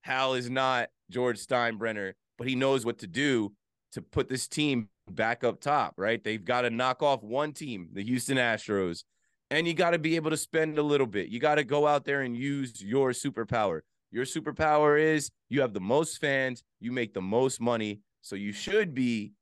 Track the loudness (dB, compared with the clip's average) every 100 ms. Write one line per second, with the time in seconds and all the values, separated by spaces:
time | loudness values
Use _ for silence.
0 | -2 0 2 0 0 0 2 2 -2 _
1 | _ 0 0 0 0 0 2 0 -4 -4
2 | -6 -10 _ _ -4 0 2 2 0 -4
3 | -6 -2 2 2 0 -6 _ _ _ -14
4 | -6 -4 -2 -4 -4 -2 0 0 -4 _
5 | -12 -2 -2 0 -2 -2 -2 0 0 -2
6 | -2 -2 -4 -6 -2 0 0 0 0 2
7 | 0 0 -2 -4 -4 -6 -10 -10 -10 -8
8 | -2 -2 0 0 2 0 0 0 0 -4
9 | -12 _ _ _ _ 0 0 2 2 2
10 | 2 0 0 -2 -2 0 0 0 2 2
11 | 2 0 -4 0 2 2 2 2 4 2
12 | 2 -2 -2 -4 -4 -4 -6 -8 -2 2
13 | 2 0 -4 -4 -2 0 0 -2 _ _
14 | _ -6 -4 -4 -6 0 2 6 6 6
15 | 4 2 -2 _ _ 0 0 -2 2 2
16 | 2 -2 0 0 0 -4 _ _ -6 -4
17 | -4 -4 0 2 2 0 0 0 -2 -6
18 | _ _ -12 -8 -6 -8 -2 0 0 0
19 | 0 0 -4 _